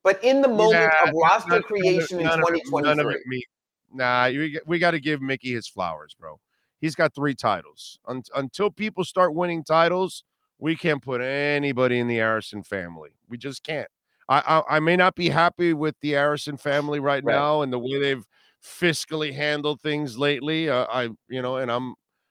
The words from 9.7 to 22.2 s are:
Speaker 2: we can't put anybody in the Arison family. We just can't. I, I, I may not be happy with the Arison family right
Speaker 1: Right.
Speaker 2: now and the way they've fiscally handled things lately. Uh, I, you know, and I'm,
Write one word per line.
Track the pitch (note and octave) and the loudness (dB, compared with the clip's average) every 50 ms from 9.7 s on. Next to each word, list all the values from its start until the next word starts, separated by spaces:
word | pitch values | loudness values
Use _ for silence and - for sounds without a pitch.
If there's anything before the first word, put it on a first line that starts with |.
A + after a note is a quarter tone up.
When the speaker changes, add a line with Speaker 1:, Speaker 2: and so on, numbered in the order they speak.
| D#3+ E3 E3 E3+ F3 F#3 F#3+ E3+ - - - _ _ _ _ _ _ - | 2 4 4 2 2 0 -4 -4 -6 -12 -18 _ _ _ _ _ _ -8
Speaker 2:
we | - D#3 E3 | -4 -4 -4
can't | C#3+ - E3 D3+ C3+ | -2 0 -2 -2 -2
put | - C3 C3 A#2+ | -4 -6 -6 -4
anybody | B2 C3 C#3 C#3+ C#3+ D3 D3 C#3+ C#3+ C#3+ C3 A#2+ B2+ B2+ B2 B2 | -4 -4 -2 -2 0 0 0 0 0 0 0 2 2 2 2 2
in | A#2+ A#2+ | 0 0
the | A#2+ A2+ | 0 0
Arison | A2 A2 A2 A2 G#2 - - G#2 F#2 | 2 2 0 0 -4 -6 -12 -14 -10
family. | - G2+ F#2+ F2 E2+ E2+ D#2+ D#2 D2 _ _ _ - | -8 -6 -6 -6 -8 -12 -16 -18 -20 _ _ _ -16
We | A#2 A#2+ | -14 -12
just | C3 C#3 C3 - | -12 -12 -12 -12
can't. | - - D#3+ C#3+ G#2+ - _ _ _ _ _ _ _ - | -10 -8 -8 -8 -8 -10 _ _ _ _ _ _ _ 2
I, | C3 D3 - - D#3+ D#3+ - - | 2 2 4 4 2 2 2 2
I, | D3 | 0
I | D#3 | 2
may | D#3 E3 F3 | 4 4 4
not | F3+ F3+ F#3 - | 6 4 4 2
be | - F3+ D#3 | 2 -2 0
happy | C#3+ D#3+ E3+ F3 - - F3 E3+ E3 | 2 4 2 2 2 0 0 0 0
with | D3 D3+ D#3 - _ | 0 -2 -4 -6 _
the | - D3 C#3+ | -4 -2 0
Arison | C#3 C#3+ D3 D3 C#3+ - D3+ C#3+ C3 | 2 2 2 0 -2 -6 -10 -10 -6
family | - D3 C#3 D3 C#3+ D3 D3 D3 | -4 -2 0 0 0 -2 -4 -2
right | C3+ C#3+ C#3 C3+ | 0 0 0 0
Speaker 1:
Right. | C3+ A#2 A#2+ | 0 0 2
Speaker 2:
now | C#3 D3 D3 D3+ D3+ | 2 2 2 2 0
and | D3 C3 | 0 -2
the | B2 B2 | -2 -4
way | A#2+ C3 C#3 C#3 | -4 -2 -2 0
they've | C#3 C#3 C#3 B2+ G2 _ _ _ _ _ _ _ _ | 0 0 -2 -2 -6 _ _ _ _ _ _ _ _
fiscally | - - - F3+ F3 D#3 - - - D3+ D#3 D3+ D3 | -18 -8 -2 0 0 0 0 -4 -6 -6 -6 -4 -4
handled | C3+ C#3 D3 D3 D3 D3 D3 D3 D3 - | -4 -4 -2 -2 -2 0 -2 -2 -4 -2
things | - D#3 D3 D3 D3+ C3+ A2 A#2 | -2 -2 -2 -2 -2 -4 -4 -2
lately. | C#3+ C#3+ D3 A#2+ C3 D3+ D#3+ D#3+ D#3+ D3+ | 0 0 0 0 -2 -4 -2 -2 0 0
Uh, | B2+ B2 B2 - | 0 0 0 0
I, | A#2 B2+ B2 A#2 G#2+ _ _ - | -2 -4 -4 -4 -6 _ _ -10
you | B2 C3 | -8 -6
know, | B2 B2 C3 C3 | -4 -4 -4 -4
and | C3 A#2+ | -4 -2
I'm, | A#2 B2 B2+ B2 - _ _ _ _ _ | -2 -4 -4 -6 -12 _ _ _ _ _